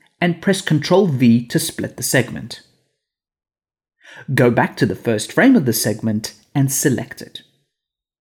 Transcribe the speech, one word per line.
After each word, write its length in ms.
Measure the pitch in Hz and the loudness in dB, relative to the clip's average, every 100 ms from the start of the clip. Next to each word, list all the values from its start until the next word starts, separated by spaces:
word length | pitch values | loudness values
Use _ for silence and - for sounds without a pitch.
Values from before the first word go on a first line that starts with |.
| _ - | _ -4
and 200 | 175 170 | -4 -2
press 200 | - 190 | -2 -2
Control 480 | - 151 - 180 202 | 0 0 2 2 2
V 360 | 127 120 117 - | 2 4 4 2
to 100 | 160 | -4
split 380 | - - - - | -4 -8 -10 -8
the 60 | |
segment. 600 | - 139 117 110 120 - _ _ _ _ _ _ _ _ _ _ _ _ _ _ - - - | -2 -2 -2 -6 -14 -16 _ _ _ _ _ _ _ _ _ _ _ _ _ _ -20 -20 -6
Go 160 | 135 123 | 2 2
back 260 | 123 160 - | 4 -2 0
to 100 | 113 | -2
the 80 | |
first 380 | 92 120 107 - | -2 -2 -4 -2
frame 240 | - 240 240 | 2 4 6
of 80 | |
the 80 | 131 | 4
segment 600 | 110 117 107 113 107 - - _ | -2 -2 -2 -2 -2 -6 -16 _
and 160 | 143 135 | -2 0
select 520 | - 147 117 - - | 0 -2 -2 -4 -14
it. 200 | - - _ _ _ _ _ _ _ _ | -18 -20 _ _ _ _ _ _ _ _